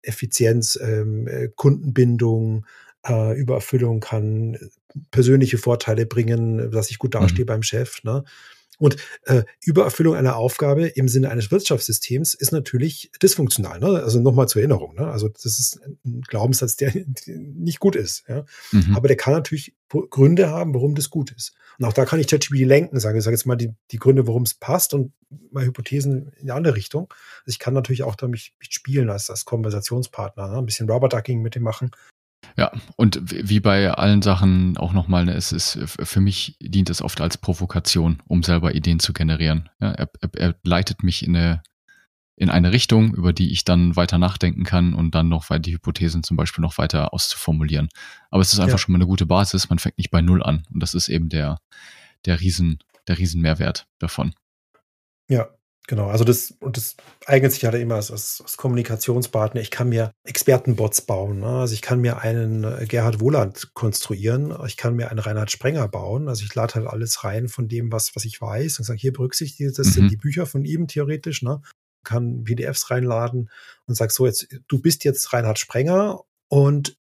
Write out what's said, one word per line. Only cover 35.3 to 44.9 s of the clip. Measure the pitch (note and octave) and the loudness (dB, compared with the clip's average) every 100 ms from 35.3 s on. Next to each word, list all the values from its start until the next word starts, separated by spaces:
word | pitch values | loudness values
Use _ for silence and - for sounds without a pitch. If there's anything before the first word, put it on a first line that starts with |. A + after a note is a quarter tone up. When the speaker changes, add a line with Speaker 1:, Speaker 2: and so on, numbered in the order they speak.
Speaker 2:
es | E2+ - | 0 -4
ist, | E2 - - | -4 -4 -4
f-, | - - | -10 -8
für | - - | -4 2
mich | G2 F#2 - - | 2 0 -8 -12
dient | - F#2+ F2+ | -2 0 2
es | E2+ | 0
oft | - - | -4 -2
als | E2 - | -4 -4
Provokation, | - F2+ F2+ F2+ - F2+ E2 D#2+ - | -4 -4 -2 -2 0 2 2 0 0
um | F2 | 0
selber | E2 E2+ E2 | 4 2 2
Ideen | - D#2 E2 | 0 2 2
zu | - | 0
generieren. | F2 D#2+ D#2+ D#2+ D#2+ E2 _ | 0 0 2 2 0 -2 _
Ja, | G2+ | -4
er, | - - - | -2 -6 -6
er, | F2+ - | -10 -2
er | F2 - | -2 0
leitet | F2+ F2 F#2 - | 0 0 0 -2
mich | F#2+ - | -2 -2
in | - | 0
eine | F2 E2+ E2 - _ _ _ _ _ _ _ | 2 2 0 -6 _ _ _ _ _ _ _
in | F#2 | 2
eine | E2+ F2 | 4 4
Richtung, | A#2 - A2+ A2 | 2 4 4 4
über | G2 F2 | 2 0
die | E2 F2+ | 2 0
ich | E2+ | 0
dann | - F2 F2 E2+ | 2 4 4 4
weiter | F2 F2 | 2 2
nachdenken | F2+ F#2+ F2 - | 2 2 0 2
kann | - F2+ F2 | 2 2 2